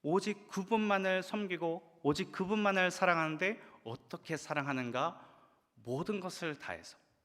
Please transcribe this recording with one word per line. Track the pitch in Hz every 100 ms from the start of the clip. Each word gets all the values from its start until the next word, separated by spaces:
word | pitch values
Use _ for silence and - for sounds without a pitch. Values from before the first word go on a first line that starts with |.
오직 | 147 185 208 202 -
그분만을 | 196 185 226 214 196 190 185
섬기고 | 185 214 202 170 165 165 - -
오직 | 143 151 190
그분만을 | - 185 214 208 190 185
사랑하는데 | 175 185 170 160 156 185 233 - -
어떻게 | - 120 - - - 156
사랑하는가? | - 156 139 131 123 123 160 - - - _ _ _ -
모든 | 113 131 175 202
것을 | 180 - 165 143
다해서 | - 82 80 - _ _